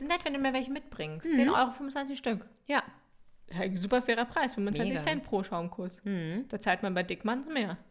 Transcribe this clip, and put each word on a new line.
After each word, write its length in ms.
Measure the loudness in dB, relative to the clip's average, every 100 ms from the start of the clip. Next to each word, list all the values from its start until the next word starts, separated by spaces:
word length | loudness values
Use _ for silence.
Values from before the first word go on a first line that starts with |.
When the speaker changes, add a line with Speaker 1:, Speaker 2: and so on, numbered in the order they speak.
Speaker 1:
ist 60 | 0
nett, 160 | 0 0
wenn 80 |
du 60 | 0
mir 140 | 2
welche 180 | 2 0
mitbringst. 560 | -4 -6 -6 -6 -4 2
Speaker 2:
Mhm. 80 | 6
Speaker 1:
Zehn 140 | 6
Euro, 220 | 6 4
fünfundzwanzig 460 | 0 -6 -4 -4 -4
Stück. 260 | -2 -2 -6 -12 -2
Speaker 2:
Ja. 160 | 0 0 -8 _ -20 -20 -20 -8
Speaker 1:
Ja, 260 | -4 -2 -2
super 240 | 2 2
fairer 240 | 4 0 0
Preis, 280 | 0 0
fünfundzwanzig 400 | 0 0 0 0
Speaker 2:
Mega. 100 | 0
Speaker 1:
Cent 200 | 0 0
pro 200 | 0 -2
Schaumkuss. 600 | 0 -4 -4 -6 -8 -8
Speaker 2:
Mhm. 420 | -4 -2 -2 -4 -4
Speaker 1:
Da 100 | -2
zahlt 240 | 2 2
man 100 | 2
bei 100 | 0
Dickmanns 440 | 0 -2 -2 -2 -2
mehr. 280 | -2 -2 -4 -8